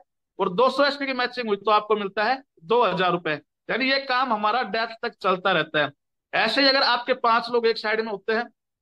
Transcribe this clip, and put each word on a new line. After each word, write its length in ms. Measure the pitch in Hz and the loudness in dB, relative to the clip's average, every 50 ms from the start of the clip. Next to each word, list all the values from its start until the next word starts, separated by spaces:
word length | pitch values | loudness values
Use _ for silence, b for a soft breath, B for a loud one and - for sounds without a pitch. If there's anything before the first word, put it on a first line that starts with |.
| - _ _ _ _ _ _ - | -10 _ _ _ _ _ _ -4
और 100 | 190 196 | -4 -2
दो 180 | 180 185 247 262 | 0 2 2 2
सौ 160 | 247 269 285 | 4 2 2
एसपी 200 | 285 277 277 277 | 2 2 -2 -4
की 80 | 269 262 | -6 -4
मैचिंग 320 | 247 247 240 247 247 240 220 | -2 -2 -4 -4 -4 -4 -2
हुई 100 | 202 202 | -2 -2
तो 140 | - 220 | 2 2
आपको 240 | 214 214 214 214 220 | 2 2 4 2 0
मिलता 280 | 208 208 196 196 220 208 | 0 -2 -4 -4 -2 0
है 180 | 220 262 269 - _ _ _ 165 | 0 -2 -2 -6 _ _ _ -4
दो 180 | 160 214 240 240 | 0 2 2 2
हजार 280 | 196 180 175 185 180 | 2 2 0 0 0
रुपए। 280 | 175 175 175 165 151 143 - _ _ _ _ - | 0 0 -2 -4 -6 -6 -8 _ _ _ _ -6
यानी 200 | 180 220 262 262 | -4 -2 -2 0
ये 100 | 269 277 | -2 -2
काम 320 | 269 269 254 247 262 262 226 | -2 -2 -2 -2 0 0 -2
हमारा 280 | 208 208 208 214 247 254 | -2 0 0 0 0 -2
डेथ 240 | 208 196 226 226 233 226 - - | -2 -4 -4 -4 -4 -8 -10 -10
तक 100 | 240 233 - | -10 -8 -4
चलता 340 | - 196 185 180 180 202 | -2 -2 0 0 0 0
रहता 320 | 190 165 151 156 - 156 147 | 2 0 0 0 0 -2 -2
है। 80 | 139 - _ _ _ _ _ _ _ - | -2 -4 _ _ _ _ _ _ _ -2
ऐसे 280 | 165 202 220 220 269 | 0 0 0 2 2
ही 60 | 277 269 | 2 4
अगर 160 | 262 269 277 | 4 2 2
आपके 300 | 214 247 247 240 - 254 | 0 0 -2 0 -2 -4
पांच 340 | 254 - 233 226 233 233 233 | 0 2 2 2 2 0 0
लोग 180 | 247 240 226 226 | -2 0 0 0
एक 100 | 226 226 | 0 0
साइड 240 | - 214 220 220 | -2 -4 -2 -2
में 100 | 226 226 | -4 -4
होते 220 | 208 190 - - 220 | -6 -8 -4 -2 -2
हैं, 120 | 220 240 233 _ _ _ _ _ _ | -2 -2 -6 _ _ _ _ _ _